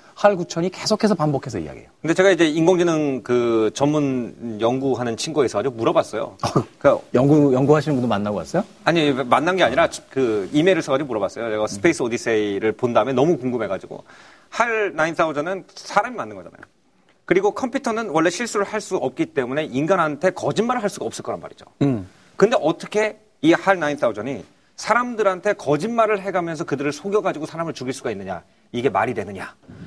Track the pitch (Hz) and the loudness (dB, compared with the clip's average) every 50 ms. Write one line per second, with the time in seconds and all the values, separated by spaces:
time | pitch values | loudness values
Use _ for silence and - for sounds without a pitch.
0 | - - - - - 208 202 175 170 - - 165 170 190 - - - - 214 - | -20 -20 -2 2 4 4 4 2 -2 -4 -4 -4 -4 -4 -4 -4 -2 -2 0 2
1 | 226 202 185 - 151 151 139 131 - 131 104 90 78 71 67 - - - _ _ | 2 2 2 2 0 0 0 -2 -4 -6 -6 -6 -8 -8 -12 -16 -20 -20 _ _
2 | - 156 165 185 185 196 185 160 170 156 147 170 160 180 185 170 175 170 160 156 | -2 0 4 4 6 6 6 6 4 2 2 4 4 4 4 4 2 2 2 0
3 | 151 143 131 120 101 - 123 123 120 120 113 110 110 104 - - 139 147 151 151 | 0 0 -2 -2 -2 0 0 2 2 2 2 2 2 0 0 0 0 2 2 2
4 | 143 135 131 127 117 98 - - 117 117 110 104 113 120 127 131 135 135 120 110 | 0 0 -2 -2 -6 -8 -10 -12 -10 -10 -4 -2 0 0 0 0 -2 -2 -2 -2
5 | 123 120 113 - - 160 151 151 127 110 - 101 110 139 120 110 113 160 170 160 | -2 -4 -4 -6 -6 -4 0 0 0 0 0 -2 -2 -2 -2 -2 0 2 2 2
6 | - - 107 107 - - 101 - - - - 131 113 - - - - 113 101 - | 0 0 -2 -6 -6 -8 -8 -8 -4 -2 0 -2 -2 -4 -2 2 2 4 4 2
7 | - - - 123 131 143 156 151 147 139 127 131 139 139 151 151 139 156 143 123 | 0 0 2 4 6 6 6 6 6 6 4 4 6 4 4 4 4 0 0 0
8 | 123 117 107 101 104 104 104 117 110 - - 180 - - - - - 156 170 170 | 0 0 0 0 -2 -2 -4 -4 -4 -4 -4 -4 -4 -6 -8 -4 0 0 2 4
9 | 151 147 131 127 131 123 123 131 151 180 190 180 165 117 131 165 165 - - - | 4 2 2 0 0 2 2 2 4 2 2 2 2 2 4 2 2 2 0 -6
10 | - - - 135 131 113 107 104 95 87 139 147 165 190 185 165 - 151 135 135 | -14 -6 -2 0 0 2 2 0 -2 0 0 2 4 4 4 2 2 0 0 -2
11 | 151 127 113 104 98 92 - 107 117 113 107 107 107 - 101 101 101 170 156 - | 0 -2 -2 -2 -2 -4 -4 -6 -6 -4 -2 -2 -2 -4 -2 0 0 0 2 0
12 | 135 117 120 113 - 120 113 107 104 101 98 95 110 110 - - 131 120 117 - | -2 -2 -2 -2 -2 0 0 2 2 0 -2 0 0 -2 0 0 0 0 2 2
13 | 127 135 131 123 143 175 170 - 127 127 123 113 107 95 95 90 - - - - | 2 2 2 2 4 4 2 0 -2 -4 -2 -2 -4 -4 -6 -6 -8 -12 -16 -16
14 | - - - - - - - - _ _ - - 233 240 226 220 208 175 139 160 | -18 -20 -20 -20 -20 -20 -20 -20 _ _ -4 -2 -2 0 0 -2 -2 -2 -2 -2
15 | 156 165 160 - 165 160 139 147 151 180 196 185 - - - - - - - 202 | -2 -2 0 -2 -2 -2 -2 -4 -4 -4 -6 -8 -10 -16 -20 -18 -8 -2 -2 -2
16 | 214 247 240 185 117 107 104 92 87 - - - - - _ _ _ _ _ _ | -2 -2 -4 -10 -10 -10 -12 -14 -16 -18 -20 -20 -20 -20 _ _ _ _ _ _
17 | _ _ _ _ _ - 175 190 185 208 185 - 262 240 269 269 - 247 214 226 | _ _ _ _ _ 0 2 2 2 0 0 -2 -4 -4 -4 -4 -4 -4 -4 -4
18 | 226 190 143 160 160 180 175 - 240 220 - 208 196 - - 214 - - 185 - | -4 0 2 2 2 2 2 -2 -4 -4 -2 -2 -2 -2 -4 -6 -4 -4 -4 -2
19 | 131 131 - - 160 160 - 143 123 120 135 151 156 98 117 131 156 165 196 180 | -2 -2 -2 -2 -4 -4 -2 -4 -4 -2 -2 -4 -4 -4 -2 -2 0 2 2 2
20 | 160 151 143 131 185 185 180 - - 143 147 170 226 240 254 247 208 196 - - | 0 -2 -2 -2 -2 -2 -2 -2 -4 -2 -2 0 0 0 -2 -2 -4 -4 -4 -6
21 | 113 113 - - - - 101 85 80 - - - - - _ - 143 143 123 104 | -8 -8 -8 -8 -8 -8 -8 -8 -10 -14 -18 -20 -20 -10 _ -2 0 0 0 -2
22 | 90 - - _ _ _ _ - 190 226 - - 139 160 170 - 190 - - 208 | -6 -10 -18 _ _ _ _ 2 2 4 4 2 2 0 -2 -2 -6 -4 -2 -2
23 | 214 208 - - _ _ _ _ - 160 170 - - 190 196 175 151 147 143 - | -2 -2 -4 -10 _ _ _ _ 4 4 4 4 4 2 2 2 0 -4 -2 0
24 | 135 117 98 107 107 139 135 92 - - _ _ _ _ _ - - - 220 240 | -2 -2 -2 -2 -6 -6 -8 -8 -10 -16 _ _ _ _ _ -6 -2 0 0 0
25 | 247 247 233 208 208 196 185 175 170 208 196 - - - 151 147 175 226 233 233 | 0 -2 -2 0 0 0 0 0 -2 -2 -2 -2 0 0 0 0 0 0 0 2
26 | 220 208 214 190 185 196 180 180 170 170 160 147 - - - 135 139 151 147 - | 2 2 2 -2 -2 -2 -2 -2 -2 -4 -4 -6 -6 -4 -4 -2 -2 -4 -4 -6
27 | - 202 196 214 190 185 147 151 156 - - 165 165 160 - - 127 131 131 - | -4 -2 -2 0 0 -2 -4 -6 -8 -10 -8 -8 -8 -8 -8 -8 -8 -8 -8 -6
28 | - 123 104 98 95 95 90 85 - _ _ _ _ _ - 120 123 131 95 95 | -6 -8 -8 -8 -8 -10 -10 -10 -12 _ _ _ _ _ -4 -2 -2 0 0 0
29 | 113 127 113 104 95 101 98 92 - - - _ _ - - - - | 0 0 -2 -4 -6 -8 -8 -12 -12 -14 -16 _ _ -20 -20 -20 -20